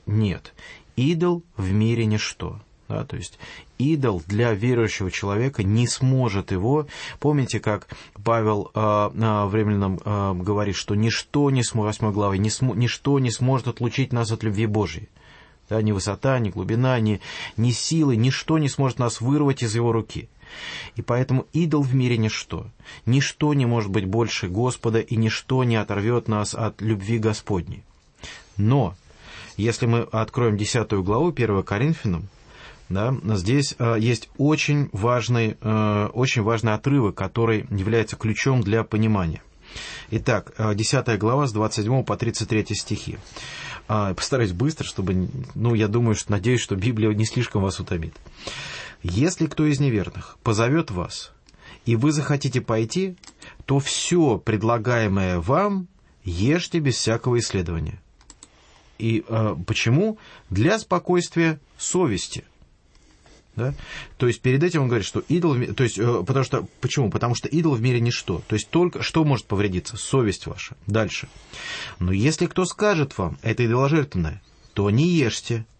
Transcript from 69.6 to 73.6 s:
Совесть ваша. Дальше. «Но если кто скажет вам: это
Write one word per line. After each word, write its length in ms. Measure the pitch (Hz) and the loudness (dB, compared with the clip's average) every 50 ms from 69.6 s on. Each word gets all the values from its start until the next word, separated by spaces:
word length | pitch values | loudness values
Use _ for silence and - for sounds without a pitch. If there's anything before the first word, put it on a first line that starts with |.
| 104 101 90 90 - - 113 104 | 0 0 0 -2 -4 -6 -10 -10
Совесть 480 | - - - 135 120 104 90 - - | -6 0 2 2 2 2 0 -2 -6
ваша. 300 | 78 - - - - - - - 101 | -10 -10 -10 -12 -14 -16 -12 -6 0
Дальше. 400 | 101 110 - 165 - - - - - - - - - - - - - - - - - - | 2 2 2 0 -2 -8 -10 -12 -16 -20 -20 -20 -18 -14 -12 -12 -12 -12 -12 -12 -6 -2
«Но 120 | 87 90 | 0 0
если 340 | 95 98 110 151 156 - 175 | 2 4 2 2 2 2 0
кто 200 | 165 - - 185 | 0 0 0 -2
скажет 520 | 175 - - 208 208 196 160 143 143 - - | -2 -2 0 2 2 2 2 0 -2 -2 -4
вам: 200 | 95 85 - - | -4 -4 -4 -4
это 240 | - 113 113 - | -4 -4 0 0